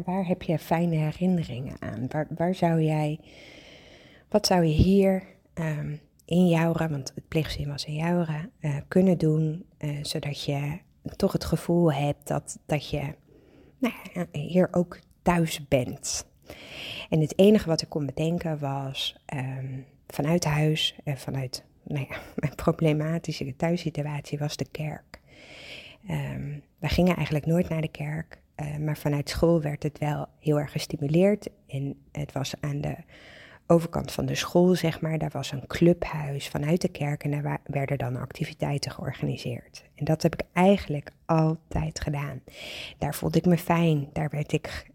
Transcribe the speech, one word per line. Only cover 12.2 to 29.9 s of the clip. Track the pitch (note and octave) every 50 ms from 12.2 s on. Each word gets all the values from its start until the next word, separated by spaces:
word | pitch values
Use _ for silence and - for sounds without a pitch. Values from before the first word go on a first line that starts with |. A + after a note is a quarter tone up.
| _
dat, | - D3+ D3 - - - - _
dat | - D#3 D3 - -
je, | - D3 C#3 C#3 - - _ _ - - _ _ _ - - _ _
nou | _ C4 - - - - F#3+ -
ja, | F3+ F3 -
hier | - D3 D3 - E3 F3+ F3+ -
ook | - F3 F3+ - - - - _ _ _
thuis | - - E3+ E3+ E3 D#3+ - - C#3+
bent?" | - - C3 B2 - C#3 - - - - - - - _ _ _ - - - - - - - - - - - - -
En | - D#3+
het | D#3 D3 -
enige | - F#3+ G#3 G#3+ G#3 -
wat | E3 D#3+ D3+
ik | - -
kon | - D#3+ D3
bedenken | C3+ C3+ - D#3 D#3+ E3+ F3 - E3+ D#3 D3
was, | D3 C#3 C3+ C#3 C3+ C3+ C3+ - - - - - _
ehm, | - - C#3+ C3 C3 C3 C3 C3 C3+ C3 C3+ C3 - _ _ _ - -
vanuit | - C#3+ D3 E3+ F3+ -
huis, | D#3 D3 D3+ D3+ D#3 D#3 D#3+ - - - - -
eh, | - C#3
vanuit, | C3 - - C3 C3+ C3+ B2+ - - - _ _ _ _
nou | - C3 C3+ C3+ -
ja, | - - - -
<laughs> | - -
mijn | - D3 -
problematische | - - - D#3+ - E3 D#3 D3+ D3+ D3+ D#3 E3 E3+ - - D#3 - C#3 C#3 C3
thuissituatie | - - E3 E3+ F3 - D#3+ - - C#3+ D3 D3 C#3+ - - -
was | C#3+ D3 D3 -
de | - C3+ -
kerk. | - - D3+ D3+ - - - _ - - _ _ - - - - - - - - - - - - - - -
Ehm, | G3+ E3 D3 C#3 C#3 C3+ C3 C3+ C#3+ D3 D3 - _ _ _
we | -
gingen | C#3+ - - F3 F3+ F3
eigenlijk | D#3+ D3+ - D#3 D3 -
nooit | D#3+ D#3+ F3 F3+ F3
naar | E3 D#3+
de | D#3 D#3
kerk, | - - D3 D3 D3+ D#3+ E3 - - - _ _ _
eh, | - D3 D3 D3
maar | D3+ D3+ D#3 D3+
vanuit | - - D3+ D3 C#3+ C#3+ -
school | - - - E3 E3+ E3
werd | D3+ D3 D3 - -
het | D3+